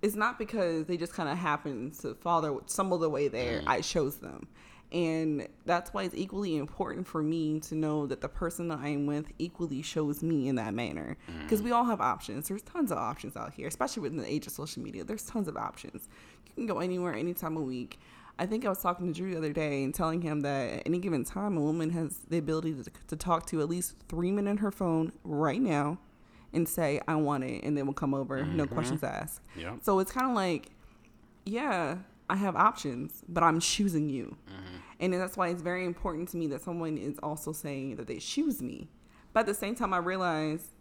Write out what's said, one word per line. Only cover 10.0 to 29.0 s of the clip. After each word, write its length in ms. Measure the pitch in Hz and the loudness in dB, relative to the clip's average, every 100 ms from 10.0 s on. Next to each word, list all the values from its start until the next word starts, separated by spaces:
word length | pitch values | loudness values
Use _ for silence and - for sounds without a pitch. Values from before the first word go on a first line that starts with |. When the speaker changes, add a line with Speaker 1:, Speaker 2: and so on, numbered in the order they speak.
| 151 147 | 0 0
Speaker 1:
me 240 | 160 160 131 | 2 2 4
in 80 | 127 | 2
that 180 | 110 | 0
manner. 440 | 104 117 76 71 - - 82 76 | -2 -2 -4 -6 -8 -8 -10 0
'Cause 100 | 214 | 2
Speaker 2:
Mm. 60 | 214 | 4
Speaker 1:
we 60 | |
all 120 | 233 | 4
have 160 | 240 214 | 4 4
options. 480 | - - - 113 151 | 2 0 -4 -6 -4
There's 140 | 196 | -6
tons 280 | - 359 269 | -8 -2 0
of 60 | 143 | 2
options 380 | 110 127 - - | -2 -4 -8 -8
out 180 | 110 | -10
here, 140 | - 135 | -6 -8
especially 360 | - 127 - | -2 -2 0
within 140 | 151 151 | -4 -4
the 120 | 117 | -2
age 160 | 151 - | -2 -4
of 60 | |
social 280 | - 151 - | -8 -8 -8
media. 220 | 113 - | -8 -8
There's 200 | 85 214 - | -6 -8 -4
tons 240 | 233 185 | -2 -2
of 80 | - | -2
options. 500 | - - - - - - - - - | -6 -6 -14 -14 -16 -20 -20 -20 -16
You 80 | |
can 140 | - 226 | -6 -2
go 120 | 190 | 0
anywhere, 340 | 180 180 175 | 0 0 -2
any 200 | 117 170 | -2 -2
time 240 | 175 160 160 | -2 -4 -2
of 60 | |
week. 360 | 139 127 120 - - - - - | -2 -4 -8 -12 -20 -20 -20 -6
I 60 | 180 | -2
think 200 | 220 233 | 0 0
I 40 | |
was 120 | 185 | 0
talking 260 | 185 175 175 | 0 0 0
to 60 | |
Drew 180 | 160 190 | -2 -2
the 60 | 175 | 0
other 140 | 160 | 0
day 320 | 147 151 139 | 0 2 2
and 100 | 135 | 0
telling 280 | - 160 160 | 2 2 2
him 180 | 170 151 | 0 0
that 280 | 143 139 123 - | 2 0 0 -2
at 80 | - | 0
any 140 | 175 | 0
given 260 | 185 156 - | 2 0 0
time, 320 | - 208 175 | -2 0 2
a 40 | |
woman 280 | 147 160 160 | 2 2 2
has 300 | 170 160 - - | 0 -2 -6 -2
the 80 | 165 | -2
ability 360 | 151 160 160 147 | 2 0 0 -4
to, 140 | - - - | -8 -14 -8
to 80 | 160 | -6
talk 280 | - 165 - | 2 0 2
to 120 | 165 | 0
at 60 | 151 | 2
least 280 | 175 170 - - | 0 -2 -8 -8
three 240 | 165 175 | 0 2
men 160 | 202 202 | 2 2
in 100 | 208 | 2
her 140 | 208 | 0
phone 400 | 196 185 160 160 - - | 2 2 4 2 -2 -4
right 340 | 147 156 156 | 2 2 4
now 360 | 254 147 147 170 - - - - - | 4 4 2 -2 -8 -20 -20 -20 -6
and 160 | - 165 | 0 0
say, 320 | - 160 143 - | 2 2 2 0
"I 60 | 156 | 2
want 280 | 147 143 | 4 2
it," 180 | 131 117 - | 0 -4 0
and 100 | 147 | 0
then 100 | 139 | 0
we'll 60 | |
come 200 | 143 143 | 0 2
over, 320 | 135 135 131 151 | 2 0 -2 0
no 180 | 165 | 2
Speaker 2:
Mm-hmm. 100 | 143 | 2
Speaker 1:
questions 300 | - 151 156 | 2 0 0